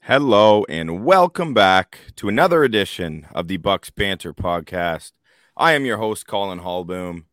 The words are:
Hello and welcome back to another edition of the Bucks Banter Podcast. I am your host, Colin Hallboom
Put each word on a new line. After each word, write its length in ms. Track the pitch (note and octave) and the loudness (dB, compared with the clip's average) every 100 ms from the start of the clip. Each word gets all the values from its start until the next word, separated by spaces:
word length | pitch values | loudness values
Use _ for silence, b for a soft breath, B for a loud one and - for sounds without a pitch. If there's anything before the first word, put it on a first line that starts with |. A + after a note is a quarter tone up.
| - | 2
Hello 560 | C3+ C#3+ G#2 G#2+ G#2 - | 2 4 6 6 4 0
and 340 | D#2+ E2 E2+ | -6 -6 -6
welcome 520 | B2 F#3+ F3+ - E3 A2 | 2 4 4 0 -2 2
back 420 | G2 F#2 F2+ - - - | 4 4 2 -12 -20 -8
to 120 | G2+ | -4
another 340 | A2 F3+ E3 | 2 2 4
edition 640 | C#3 A2 F#2+ - F2 D#2 D2 | 2 0 -2 -6 -8 -8 -10
of 140 | - F2 | -8 -6
the 100 | F#2 | -4
Bucks 320 | F#2 F#2+ - | -2 -2 -4
Banter 460 | - G2+ F#2 F2 D2+ | -6 -4 -4 -10 -8
Podcast. 800 | F2+ F2 D2+ F2+ E2+ D#2+ - _ _ _ _ - | -4 -4 -6 -6 -4 -6 -10 _ _ _ _ -2
I 160 | E3 | 2
am 100 | D3+ | 2
your 140 | C3+ G#2+ | 0 -2
host, 300 | A2 G#2 - | -4 -6 -6
Colin 320 | G#2 G2 F2+ | -6 -4 -8
Hallboom 640 | F2+ F2+ F2 F2+ F2+ E2+ E2 | -8 -8 -6 -8 -8 -12 _